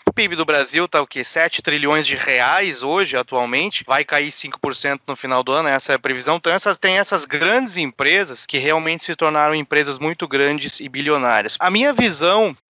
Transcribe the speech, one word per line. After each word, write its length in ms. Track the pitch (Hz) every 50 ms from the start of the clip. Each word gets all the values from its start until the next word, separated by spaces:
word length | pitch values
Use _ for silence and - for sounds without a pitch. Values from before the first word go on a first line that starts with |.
| -
o 60 | -
pib 240 | - - 220 196 175
do 80 | 156 160
Brasil 440 | 151 151 143 139 123 139 160 180 175
tá 120 | - 156
o 60 | 143
quê? 180 | - - 139 123
Sete 380 | - - 165 160 170 - -
trilhões 460 | - 170 151 147 147 143 151 156 151 135
de 80 | 139
reais 640 | 127 117 143 135 123 123 127 156 185 202 190 143 120
hoje, 340 | 123 139 160 190 196 151 139
atualmente, 680 | 127 123 - 131 127 123 120 123 135 170 202 - - - -
vai 160 | 131 143 151
cair 280 | - 151 147 147 151
cinco 280 | - - - 143 139 -
por 160 | - 143 131
cento 280 | - - 143 139 139 _ -
no 80 | 135
final 280 | - - 131 131 127 127
do 80 | 131
ano, 180 | 135 151 160 151
essa 240 | 135 135 - - 139
é 20 |
a 40 | 131
previsão. 380 | - 135 135 127 123 139 160 170
Então 140 | - 165
essas, 280 | 170 196 - 208 185 -
tem 180 | - 190 185 190
essas 260 | 196 - 202 175 147
grandes 540 | 139 - - 165 180 220 254 262 233 180 180
empresas 680 | 160 135 117 - 135 143 170 196 202 156 127 - - -
que 100 | - 139
realmente 480 | 131 147 156 160 160 160 165 165 -
se 100 | - 165
tornaram 380 | - 165 156 151 151 151 151 156
empresas 460 | 156 143 - 151 147 147 143 139 131
muito 280 | 147 156 170 - 175 147
grandes 520 | 135 139 143 143 147 147 139 143 - -
e 100 | 147 139
bilionárias. 680 | 127 135 143 147 151 143 127 123 117 104 101 107 - -
A 100 | 170 180
minha 240 | 185 214 254 285 277
visão, 640 | 226 247 220 170 139 156 175 190 214 220 196 135 - _ _